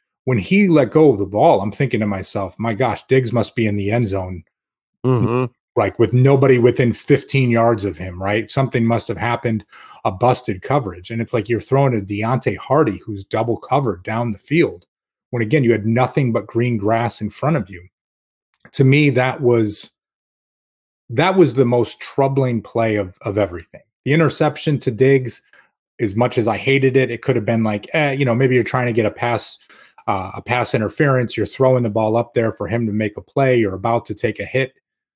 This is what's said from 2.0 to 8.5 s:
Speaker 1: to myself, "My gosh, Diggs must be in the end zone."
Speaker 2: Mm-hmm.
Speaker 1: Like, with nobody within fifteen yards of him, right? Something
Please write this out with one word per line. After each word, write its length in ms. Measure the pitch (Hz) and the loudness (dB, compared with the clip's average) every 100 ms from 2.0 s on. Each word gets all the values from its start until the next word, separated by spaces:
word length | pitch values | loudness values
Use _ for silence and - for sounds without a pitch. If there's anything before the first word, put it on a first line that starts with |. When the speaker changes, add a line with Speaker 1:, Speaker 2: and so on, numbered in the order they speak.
Speaker 1:
to 60 | 104 | -2
myself, 480 | 98 92 107 92 - | -4 -6 -8 -8 -6
"My 140 | 113 | -6
gosh, 320 | 107 123 101 - | -2 -2 -2 0
Diggs 260 | 131 117 | 2 2
must 220 | 117 110 - | -2 -2 -2
be 120 | 107 | -2
in 100 | 104 | -2
the 140 | 101 | -2
end 160 | 117 107 | 0 0
zone." 360 | 98 92 90 - _ _ _ _ _ 127 | -4 -6 -12 -16 _ _ _ _ _ -2
Speaker 2:
Mm-hmm. 400 | 123 104 123 127 - _ 120 | 0 0 0 -4 -8 _ -2
Speaker 1:
Like, 220 | 101 - | -2 0
with 140 | 147 | 2
nobody 440 | 127 135 139 135 123 | 4 4 4 4 6
within 360 | 123 120 120 | 4 4 0
fifteen 580 | 101 - 143 - 139 127 | -2 0 0 0 -2 2
yards 320 | 113 117 110 | 2 2 0
of 140 | 98 85 | -4 -6
him, 240 | 92 87 | -10 -8
right? 280 | 98 107 | -4 -4
Something 360 | 104 | -2